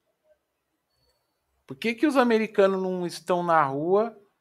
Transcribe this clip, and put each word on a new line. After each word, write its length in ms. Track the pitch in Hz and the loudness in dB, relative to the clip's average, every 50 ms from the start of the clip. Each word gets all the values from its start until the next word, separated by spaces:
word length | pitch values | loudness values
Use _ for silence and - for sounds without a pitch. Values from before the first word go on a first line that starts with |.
| _ 659 659 _ _ 622 622 _ _ _ _ _ _ _ _ _ _ _ _ _ _ _ _ _ _ _ _ _ _ _ _ _ _ | _ _ _ _ _ _ _ _ _ _ _ _ _ _ _ _ _ _ _ _ _ _ _ _ _ _ _ _ _ _ _ _ _
Por 100 | - 139 | -18 -12
que 200 | - - 226 233 | -6 -6 -6 -4
que 100 | 226 320 | 0 0
os 100 | 302 262 | 0 2
americanos 680 | 277 247 240 226 220 220 208 - 202 196 196 196 190 | 2 2 4 2 0 0 0 0 2 2 2 2 0
não 260 | 185 185 185 180 175 | -4 -4 -6 -6 -6
estão 340 | 170 - - - - 180 175 | -8 -8 -8 -4 -4 -2 -2
na 220 | 175 170 165 160 147 | 0 2 2 2 2
rua 520 | 135 135 143 156 175 190 208 226 233 226 - _ _ _ _ | 0 -2 -4 -2 0 0 0 0 -2 -6 -16 _ _ _ _